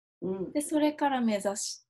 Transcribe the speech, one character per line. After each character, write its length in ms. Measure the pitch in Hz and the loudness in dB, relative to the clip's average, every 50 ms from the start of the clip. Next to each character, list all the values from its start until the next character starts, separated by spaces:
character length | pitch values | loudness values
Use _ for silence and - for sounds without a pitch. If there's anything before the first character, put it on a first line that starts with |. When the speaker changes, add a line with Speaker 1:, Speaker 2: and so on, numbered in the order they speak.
| _ _ _ - | _ _ _ -8
Speaker 1:
う 120 | - 185 190 | -4 -4 -4
ん。 180 | 190 180 - - | -4 -4 -4 -2
Speaker 2:
で、 80 | 294 | -4
そ 180 | 294 - 320 302 | -2 0 2 4
れ 140 | 294 302 294 | 4 2 2
か 160 | - 302 285 | 2 0 0
ら 120 | 269 254 | 2 2
目 120 | 240 226 208 | 2 2 2
指 100 | 196 196 202 196 214 | 2 0 -2 -2 -2
し 280 | - - - - _ | -6 -8 -8 -10 _